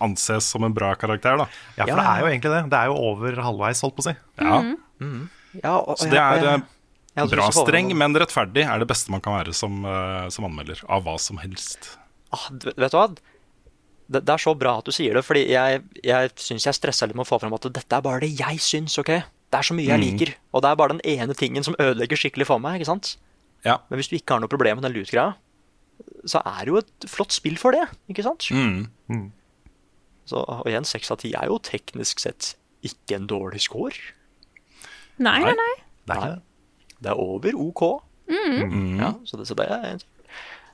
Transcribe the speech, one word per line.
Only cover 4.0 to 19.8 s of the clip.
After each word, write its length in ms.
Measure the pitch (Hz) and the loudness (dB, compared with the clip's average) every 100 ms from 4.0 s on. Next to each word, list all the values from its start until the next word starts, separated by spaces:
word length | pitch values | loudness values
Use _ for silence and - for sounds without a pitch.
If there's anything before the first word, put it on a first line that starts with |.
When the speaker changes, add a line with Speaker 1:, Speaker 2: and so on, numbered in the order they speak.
Speaker 2:
å 60 | - | -4
si. 60 | 160 _ - | -4 _ -2
Speaker 1:
Ja. 160 | 294 220 | 4 4
Speaker 4:
Mhm. 160 | 233 330 - - | 4 -2 -10 -12
Speaker 3:
Mhm. 280 | 139 123 170 - _ 185 | -10 -8 -10 -16 _ -6
Ja, 140 | 151 180 | 0 0
og, 100 | - | 0
og 40 | 147 | -2
Speaker 1:
Så 60 | |
Speaker 3:
jeg, 60 | 160 | 2
Speaker 1:
det 80 | 151 | 4
er, 160 | 143 | 4
Speaker 3:
jeg, 240 | 139 147 143 | 4 4 2
Speaker 1:
eh, 60 | 131 _ _ _ _ | 0 _ _ _ _
Speaker 3:
jeg 80 | - | -2
hadde 80 | 147 - | 0 4
Speaker 1:
bra, 100 | 104 | 4
Speaker 3:
lyst 80 | |
til 80 | - | 4
å 20 | |
få 40 | 147 | 6
Speaker 1:
streng, 200 | 160 190 | 4 4
Speaker 3:
med 80 | 175 147 | 2 4
Speaker 1:
men 40 | 151 | 4
rettferdig 420 | 165 - 101 113 151 | 2 0 0 2 2
er 120 | 110 | 2
det 100 | 117 | 0
beste 220 | - - | 0 -2
man 100 | 98 | -4
kan 140 | 104 101 | -2 -2
være 160 | 85 | -2
som, 300 | - 107 98 | -4 -4 -4
eh, 440 | 98 95 92 95 92 | -4 -2 -2 -4 -6
som 140 | - 101 | -6 -6
anmelder, 360 | 76 73 80 - | -8 -10 -12 -2
av 140 | 98 | -2
hva 100 | 85 80 | 0 -4
som 200 | - 98 | -6 -8
helst. 580 | 95 92 - - - - _ _ _ | -10 -10 -12 -12 -16 -20 _ _ _
Speaker 3:
Ah, 160 | - - | -10 -8
d-, 240 | 135 127 - | -10 -10 -2
vet 140 | 131 | 2
du 60 | 165 | 4
hva? 80 | 214 175 - _ _ _ _ _ _ _ - | 4 0 -20 _ _ _ _ _ _ _ -4
Det, 140 | 131 135 | 0 2
det 80 | |
er 80 | 156 | 2
så 100 | - 156 | 2 2
bra 180 | 131 117 | 2 0
at 60 | |
du 60 | - | -2
sier 240 | - 143 | -2 2
det, 80 | 113 | 2
fordi 220 | 131 147 135 | 4 2 4
jeg, 360 | 127 131 135 - - | 4 4 0 -4 -4
jeg 280 | 123 127 131 | 2 2 2
synes 320 | - - 113 135 | -2 -8 -2 0
jeg 80 | |
stresset 320 | 139 147 - 113 | 0 -2 0 -2
litt 60 | 113 | -2
med 40 | 127 | -2
å 40 | |
få 80 | 120 | -2
frem 160 | 107 | 0
at 120 | 110 131 | -6 -6
dette 260 | 123 - 123 | -8 -2 0
er 60 | |
bare 180 | 135 127 | 0 -2
det 120 | 151 | -2
jeg 240 | 143 135 156 | -4 -4 -2
synes, 400 | - 156 156 - | -2 -2 -2 -2
OK? 120 | 143 165 - _ _ | 0 0 -2 _ _
Det 80 | 131 | 0
er 80 | 139 | 0
så 80 | |
mye 120 | 170 | 0